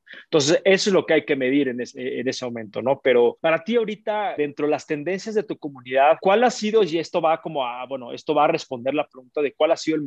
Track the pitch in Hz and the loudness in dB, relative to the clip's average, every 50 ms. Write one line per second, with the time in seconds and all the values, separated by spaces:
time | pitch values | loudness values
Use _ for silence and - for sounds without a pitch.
0 | _ - - - - _ - 156 135 147 170 - - 196 190 185 - 214 190 160 | _ -20 -20 -20 -4 _ 0 2 2 2 2 4 4 4 4 4 4 2 2 2
1 | - - 160 156 151 - 147 135 127 127 139 147 139 131 120 123 120 - - 135 | 4 2 2 2 2 0 -2 0 0 2 2 2 2 0 -2 -6 -8 -10 -10 -10
2 | 123 131 127 131 120 131 123 - 127 123 117 117 110 98 - 110 110 127 139 - | -8 -6 -6 -4 -4 -4 -6 -6 -6 -8 -8 -10 -10 -10 -8 -4 -2 -2 -2 0
3 | - 135 123 120 120 117 - - - 160 160 165 165 214 233 240 220 196 214 - | 2 4 4 6 4 4 2 0 0 0 0 0 -2 -2 -2 0 0 -2 -6 -8
4 | - 220 208 214 208 180 151 147 147 143 - - 147 147 147 135 - - 156 147 | -6 -6 -4 -4 -4 -4 -4 -4 -4 -4 -4 -4 -2 -2 -2 -2 -4 -6 -8 -6
5 | 147 170 190 190 - 220 214 214 - - 160 - - 147 139 127 123 127 131 131 | -4 -4 -6 -6 -6 -4 -4 -4 -4 -4 -6 -10 -12 -14 -14 -14 -8 -2 2 4
6 | 135 151 160 - - 190 196 226 247 240 - - 214 214 208 220 202 156 156 170 | 4 4 4 4 2 2 4 4 2 2 0 -2 -2 0 2 2 2 2 0 -4
7 | 151 - - 180 160 156 165 160 - 170 156 143 127 120 123 123 127 127 135 131 | -4 -4 -2 0 0 0 0 -2 -4 -6 -6 -6 -6 -6 -8 -10 -10 -10 -10 -10
8 | 123 120 131 127 - - 151 147 147 156 165 156 - - 135 120 120 135 143 151 | -10 -12 -14 -8 -4 -2 2 2 2 2 2 -2 -6 -8 -10 -8 -6 -4 -2 -4
9 | 139 - - 131 127 123 - 151 147 127 - - 151 160 160 - - 156 156 156 | -4 -6 -10 -20 -18 _ -4 -4 -4 -2 0 0 0 2 2 0 -2 -2 -4 -2
10 | 147 | -4